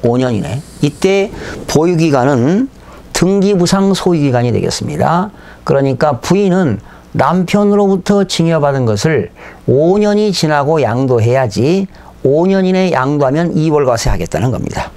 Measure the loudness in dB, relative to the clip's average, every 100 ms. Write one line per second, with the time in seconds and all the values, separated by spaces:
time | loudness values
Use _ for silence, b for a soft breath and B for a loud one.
0 | 0 0 0 -2 -4 -6 -10 -4 -4 0
1 | 0 0 -2 B B B -4 0 0 2
2 | 2 2 2 2 2 0 -2 -8 B B
3 | -12 -2 2 2 2 2 2 2 2 0
4 | 0 2 2 0 0 0 -2 -4 -6 -2
5 | 0 0 -2 B B B -2 0 0 0
6 | 0 -2 0 0 2 2 0 -2 B B
7 | B -2 0 0 0 2 2 2 2 0
8 | 0 0 0 0 0 2 0 0 0 0
9 | 0 0 -2 B B B 0 2 2 2
10 | 2 2 0 0 0 0 0 0 0 0
11 | 0 2 2 0 0 0 0 0 -2 B
12 | B -6 0 2 2 2 0 0 0 0
13 | 0 0 0 0 -2 0 0 0 0 0
14 | -2 -2 -4 -4 -2 -4 -6 -8 -10